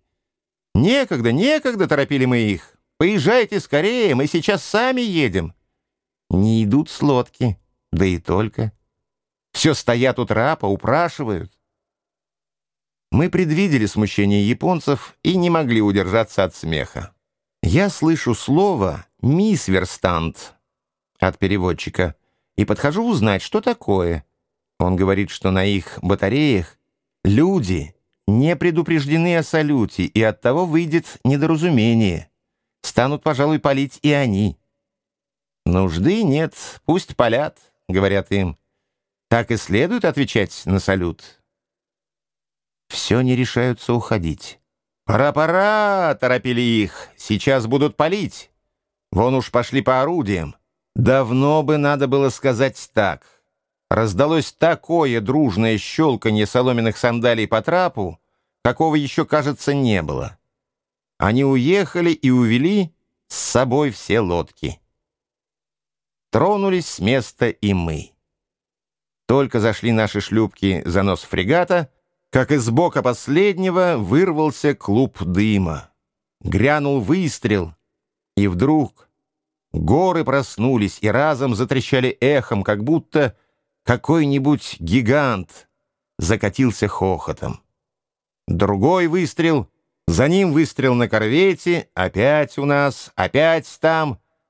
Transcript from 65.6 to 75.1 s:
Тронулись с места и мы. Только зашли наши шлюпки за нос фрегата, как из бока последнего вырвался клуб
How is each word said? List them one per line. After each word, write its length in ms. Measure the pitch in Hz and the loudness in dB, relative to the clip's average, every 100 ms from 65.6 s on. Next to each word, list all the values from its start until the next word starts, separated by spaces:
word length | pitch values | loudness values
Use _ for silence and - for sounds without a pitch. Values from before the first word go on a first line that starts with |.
| _ _ _ _ _ _ _ | _ _ _ _ _ _ _
Тронулись 560 | 107 175 208 196 185 - | 0 2 2 0 -2 -4
с 120 | - | -4
места 500 | 95 131 - - 120 | 0 0 -2 -4 -4
и 240 | - 104 | -2 0
мы. 380 | 92 82 76 - _ _ _ _ _ _ _ _ _ _ _ - | 0 -2 -6 -10 _ _ _ _ _ _ _ _ _ _ _ 0
Только 320 | 131 139 117 | 2 2 0
зашли 320 | 110 104 117 | 0 0 0
наши 300 | 110 107 104 | 0 0 -2
шлюпки 640 | - 107 143 - 98 90 - | -2 0 0 0 -2 0 -2
за 160 | 90 | 0
нос 200 | 98 90 | 0 -2
фрегата, 720 | - - 92 165 175 180 147 _ _ _ _ | -4 -4 0 0 2 0 -2 _ _ _ _
как 220 | 131 127 | 0 2
из 180 | 147 117 | 0 0
бока 320 | 120 180 143 | 0 0 0
последнего 920 | 123 117 - 151 208 175 185 180 180 147 | -2 -2 -2 2 2 0 -2 0 0 0
вырвался 760 | 92 135 185 151 156 - 147 - | 0 2 2 0 -2 -2 -2 -2
клуб 480 | - 104 131 | 0 0 0